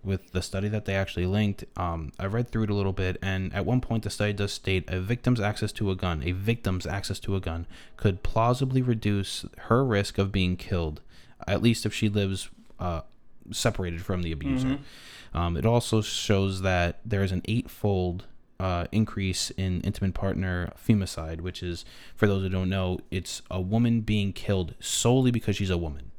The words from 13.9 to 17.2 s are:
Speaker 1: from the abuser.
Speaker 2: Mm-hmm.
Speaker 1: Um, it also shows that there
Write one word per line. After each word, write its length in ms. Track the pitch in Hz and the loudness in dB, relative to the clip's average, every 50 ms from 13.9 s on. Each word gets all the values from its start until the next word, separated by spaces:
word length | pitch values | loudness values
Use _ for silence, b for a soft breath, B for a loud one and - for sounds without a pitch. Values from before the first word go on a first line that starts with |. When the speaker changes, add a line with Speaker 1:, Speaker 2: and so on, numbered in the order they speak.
| 85 82 | -4 -6
Speaker 1:
from 200 | 90 - 98 90 | -4 -4 -2 -2
the 100 | 87 80 | -2 -2
abuser. 380 | 80 71 - 139 135 131 131 131 | -4 -4 -2 0 0 0 0 0
Speaker 2:
Mm-hmm. 680 | 135 147 143 - - - - - - - - - - - | -2 -4 -6 -14 -18 -20 -20 -20 -18 -18 -16 -6 -2 -2
Speaker 1:
Um, 200 | 87 85 85 78 | 0 0 0 2
it 80 | - | 4
also 360 | 110 117 120 - - - 110 | 4 4 4 4 4 2 2
shows 600 | 104 - - - - - 107 98 98 98 95 95 | 2 2 -4 -4 2 2 2 4 4 2 0 0
that 400 | 95 95 92 90 87 87 85 - - | 0 2 4 4 2 2 0 -4 -6
there 180 | 117 104 98 | -2 0 0